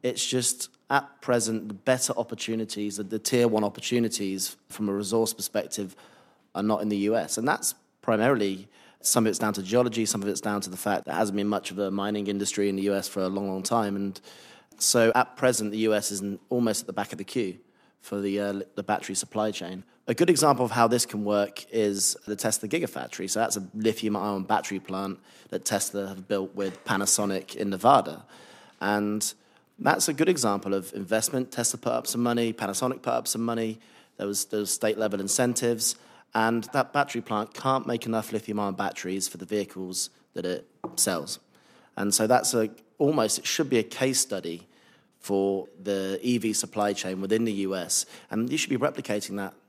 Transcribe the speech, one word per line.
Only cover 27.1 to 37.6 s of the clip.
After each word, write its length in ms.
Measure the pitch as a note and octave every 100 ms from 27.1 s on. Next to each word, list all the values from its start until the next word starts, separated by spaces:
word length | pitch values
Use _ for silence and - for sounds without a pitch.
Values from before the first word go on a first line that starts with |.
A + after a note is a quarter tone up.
| - G2+ F#2+ - -
in 160 | G2+
Nevada. 520 | F#2+ A#2 C#3 - D2+ - - - - - _
And 540 | G2 G#2 G#2 G#2+ - - _ _ _ _
that's 280 | - F#3 -
a 60 |
good 160 | C#3 D#3
example 460 | F3 A#2+ G2+ G2 G2
of 180 | F2+
investment. 580 | - F#2+ A2 - C3 C3
Tesla 280 | - A#2 A#2+
put 120 | A#2+
up 140 | A#2+ -
some 160 | A#2
money, 320 | A#2+ A#2+ A#2
Panasonic 480 | A2 G#2 F#2+ B2+ C3+
put 120 | -
up 140 | B2 -
some 160 | -
money. 360 | A#2 A#2 A2+ A2 - - _ _
There 100 | G2+
was, 180 | G2+ -
there 140 | G#2+
was 120 | G2+
state-level 480 | - A2 G#2 G#2+ G2
incentives. 760 | G2 - B2 A#2+ A#2+ A#2 - - - - _ A2
And 300 | A2+ A#2 G#2+
that 280 | C#3+ B2+
battery 280 | D3 C#3+ A#2
plant 340 | - G#2+ A2
can't 320 | -